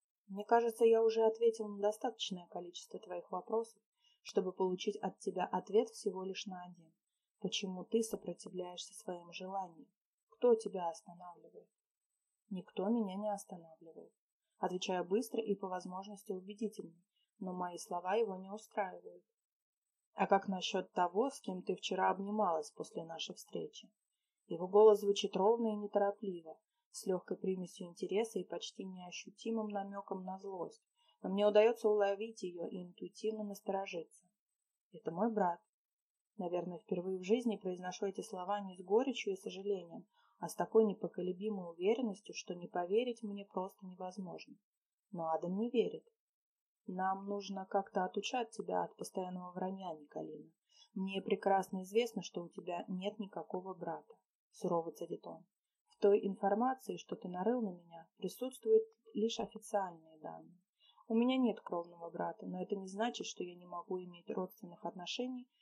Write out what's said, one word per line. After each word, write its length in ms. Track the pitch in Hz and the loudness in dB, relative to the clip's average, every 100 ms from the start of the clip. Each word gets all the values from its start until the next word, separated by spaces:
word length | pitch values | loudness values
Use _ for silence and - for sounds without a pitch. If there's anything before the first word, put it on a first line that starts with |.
| _ _ - | _ _ -12
«Мне 140 | 196 208 | -8 4
кажется, 380 | 233 233 226 | 4 6 6
я 200 | 226 226 | 8 8
уже 200 | 226 220 | 6 6
ответил 440 | 220 220 233 220 208 | 4 6 4 4 -2
на 120 | 202 | 0
достаточное 680 | 202 214 254 220 - 180 175 | 0 2 -2 -4 -6 -6 -8
количество 520 | 180 175 180 - 180 | -10 -10 -12 -12 -12
твоих 300 | - 175 - | -8 -10 -6
вопросов, 480 | 185 - 226 226 - _ _ _ _ | -8 -2 -2 -2 -8 _ _ _ _
чтобы 280 | - - 185 | -2 0 2
получить 460 | - 185 180 - 202 | 2 2 2 0 0
от 220 | 196 - | -2 -4
тебя 260 | - 180 180 | -4 -2 0
ответ 440 | 185 - 202 247 | 0 4 4 4
всего 340 | - 208 185 | 0 -2 -2
лишь 240 | 185 190 196 | -4 -6 -8
на 160 | 180 | -10
один. 280 | 180 175 160 _ _ _ _ _ | -12 -16 -20 _ _ _ _ _
Почему 440 | 185 - 185 185 | -4 -2 -4 -6
ты 180 | - 226 | 0 2
сопротивляешься 920 | 220 - - 175 175 180 180 175 - - | 2 -4 -6 -10 -8 -8 -8 -8 -14 -12
своим 360 | - 175 175 | -8 -8 -10
желаниям? 560 | 170 185 196 185 160 - _ _ _ _ | -12 -8 -6 -8 -12 -20 _ _ _ _
Кто 260 | - 247 226 | 2 6 6
тебя 340 | 202 185 170 | 4 -4 -4
останавливает?» 800 | 165 - 175 180 170 165 - - _ _ _ _ _ _ _ - | -6 -12 -18 -16 -18 -20 -20 -20 _ _ _ _ _ _ _ -8
«Никто 400 | 185 - - 190 | -8 -6 0 2
меня 240 | 240 202 | 2 0
не 180 | 190 214 | -2 -4
останавливает», 800 | 202 - 180 165 160 165 165 - _ _ _ _ _ | -4 -6 -16 -18 -20 -18 -16 -18 _ _ _ _ _
отвечаю 480 | 165 185 - 180 175 | -4 -2 0 0 2
быстро 340 | 208 262 226 | 2 2 -2
и 100 | 220 | 0
по 140 | 196 190 | -2 -2
возможности 640 | 185 180 185 196 202 - | -6 -6 -10 -10 -12 -8
убедительно, 680 | 185 190 208 214 - 165 165 _ _ _ - | -8 -8 -6 -6 -6 -14 -18 _ _ _ -12
но 160 | 185 | -8
мои 240 | 180 180 170 | -6 -6 -6
слова 380 | - 175 180 214 | -6 -4 2 2
его 220 | 220 185 | 2 -2
не 120 | 190 | -8
устраивают. 720 | 214 - - 190 175 175 175 _ _ _ _ _ _ _ _ _ - | -12 -6 -4 -4 -6 -16 -20 _ _ _ _ _ _ _ _ _ -2
«А 60 | 185 | 4
как 220 | 196 196 | 4 2
насчет 440 | 185 - 190 185 | -4 -2 -2 -2
того, 360 | - 180 185 269 | 0 0 2 0
с 100 | - | -2
кем 220 | - 185 | -8 -6
ты 140 | 180 180 | -4 -4
вчера 340 | - 202 190 | -2 2 2
обнималась 640 | 185 196 214 196 160 151 | 2 -2 0 2 0 -2
после 320 | - - - | -8 -10 -10
нашей 320 | 165 165 - 175 | -8 -8 -8 -10
встречи?» 520 | - - 151 - - _ _ _ _ _ - | -10 -8 -8 -10 -20 _ _ _ _ _ -8
Его 200 | 170 185 | -4 4
голос 340 | 202 214 202 | 10 12 10
звучит 340 | 202 202 196 185 | 6 2 2 4
ровно 320 | 196 233 226 | 6 6 2
и 80 | 208 | 0
неторопливо, 840 | 208 202 202 202 202 175 160 156 _ _ _ | 0 2 2 2 -4 -6 -10 -18 _ _ _
с 160 | - 190 | -6 -2
легкой 320 | 180 - 185 | -2 -2 -4
примесью 480 | 185 185 180 - 175 | -2 -2 -4 -10 -12
интереса 540 | 175 185 190 226 185 | -8 -2 0 0 -2
и 40 | |
почти 400 | 180 175 - - | -4 -8 -8 -10
неощутимым 840 | 190 185 180 - 190 - 226 226 214 | -10 -10 -12 -12 -14 -8 -4 -2 -2
намеком 560 | 202 196 202 202 190 | -4 -4 -8 -6 -6
на 160 | 185 190 | -6 -8
злость, 420 | 196 185 165 - _ _ _ _ | -8 -8 -8 -10 _ _ _ _
но 80 | 190 | -2
мне 160 | 196 208 | 4 6
удается 400 | 208 220 233 214 | 8 8 6 4
уловить 540 | 208 202 196 226 220 | 4 4 2 -4 -8
ее 240 | 180 175 165 | -8 -6 -6
и 160 | 185 | -8
интуитивно 600 | 180 180 - - 214 220 | -10 -12 -14 -6 -4 -2
насторожиться. 800 | 208 196 - 196 196 180 - - _ _ _ _ _ _ _ | -6 -6 -2 -2 -2 -6 -10 -16 _ _ _ _ _ _ _
«Это 200 | 175 - | -12 -6
мой 200 | 170 233 | 0 0
брат». 300 | 208 180 175 _ _ _ _ _ _ _ - | 2 0 0 _ _ _ _ _ _ _ -8
Наверное, 420 | 175 175 175 175 | -2 -2 -4 -8
впервые 400 | - 175 185 185 | -4 -4 -2 -2
в 40 | |
жизни 320 | 180 240 240 196 | 2 2 2 -2
произношу 520 | 185 180 180 - 202 | -4 -6 -6 -4 -6
эти 140 | 196 | -6
слова 380 | 180 185 180 202 | -8 -8 -4 -4
не 160 | 196 180 | -6 -10
с 60 | |
горечью 520 | 180 214 269 233 - | 2 4 4 -2 -4
и 40 | 190 | -4
сожалением, 720 | 190 185 202 196 170 165 - _ _ _ | -6 -6 -4 -4 -6 -14 -18 _ _ _
а 100 | 175 | -6
с 60 | - | -4
такой 300 | 175 226 214 | 4 6 6
непоколебимой 840 | 190 170 - 180 180 214 196 175 | 2 -4 -4 -4 -2 -4 -4 -8
уверенностью, 640 | 170 185 240 233 190 - | 0 2 2 0 -4 -10
что 220 | - - 175 | -12 -10 -10
не 120 | 180 | -6
поверить 540 | 180 175 214 254 226 | -4 0 2 0 -2
мне 240 | 214 202 196 | -8 -10 -8
просто 400 | 190 190 - 185 | -6 -6 -8 -16
невозможно. 720 | 180 185 185 180 160 - - _ _ _ _ _ | -12 -12 -10 -10 -12 -14 -20 _ _ _ _ _
Но 180 | 175 165 | -6 -2
Адам 280 | 160 175 190 | -2 -2 -2
не 120 | 233 | 2
верит. 380 | 240 - 160 - _ _ _ _ _ _ _ - | 2 2 -2 -12 _ _ _ _ _ _ _ -8
«Нам 360 | 185 190 196 196 | -2 -2 -2 -4
нужно 400 | 202 196 196 185 | -6 -6 -8 -2
как-то 400 | 196 190 196 180 | -2 0 0 -2
отучать 460 | 208 - 254 226 | -2 -4 -4 -4
тебя 320 | - 180 180 | -8 -2 -2
от 120 | 170 - | -2 -6
постоянного 560 | - - 180 180 180 | -8 -6 -6 -6 -8
вранья, 420 | 180 185 190 185 | -4 -4 -4 -8
Николина. 560 | 156 147 160 160 156 160 _ _ - - | -10 -10 -10 -10 -12 -16 _ _ -20 -10
Мне 280 | 190 190 196 | -6 -4 -2
прекрасно 640 | 196 208 202 196 185 190 | 0 2 4 4 2 -4
известно, 400 | 185 208 240 196 | 0 2 2 0
что 180 | 170 180 | -8 -8
у 60 | 170 | -8
тебя 380 | - 170 175 175 | -8 -6 -6 -4
нет 320 | 185 196 202 | -4 -4 -6
никакого 540 | 196 175 160 185 190 | -8 -8 -6 -6 -6
брата», 420 | 175 175 156 - - _ _ _ | -8 -6 -8 -10 -20 _ _ _
сурово 420 | - 185 170 165 | -6 0 0 0
цедит 340 | 156 170 - - | -6 -8 -8 -10
он. 180 | 165 - _ _ _ _ | -14 -16 _ _ _ _
«В 80 | _ | _
той 280 | 202 208 196 | 6 6 4
информации, 720 | 190 196 202 254 262 - 180 | 0 2 4 2 0 -6 -10
что 220 | - 180 | -8 -10
ты 100 | 185 | -6
нарыл 340 | 180 202 247 | 0 2 2
на 100 | 214 | 0
меня, 360 | 175 170 165 165 _ | -6 -14 -20 -20 _
присутствуют 680 | 185 - 254 - 220 220 440 _ - | -6 -4 -8 -2 6 6 6 _ -8
лишь 280 | - 226 226 | 0 0 0
официальные 760 | 220 214 - 208 185 165 160 156 | -6 -8 -2 0 0 -6 -18 -14
данные. 380 | 160 165 165 175 _ _ _ - - | -12 -12 -16 -20 _ _ _ -14 0
У 40 | |
меня 220 | 226 247 262 | 4 6 6
нет 240 | 240 220 | 4 2
кровного 500 | - 175 170 170 170 | -2 -4 -4 -10 -8
брата, 360 | 170 170 170 185 | -4 -4 -4 -6
но 160 | 180 | -6
это 160 | 185 196 | -2 -4
не 100 | 190 | -4
значит, 400 | 196 240 - - | -2 -2 -2 -8
что 160 | - | -8
я 120 | 180 175 | -10 -12
не 100 | 180 | -12
могу 360 | 175 170 185 | -10 -6 -6
иметь 300 | 180 175 - | -6 -12 -8
родственных 540 | 190 185 - 175 175 170 | -6 -6 -8 -16 -10 -10
отношений 600 | 180 175 - 254 254 247 _ | -8 -8 -6 -4 -6 -12 _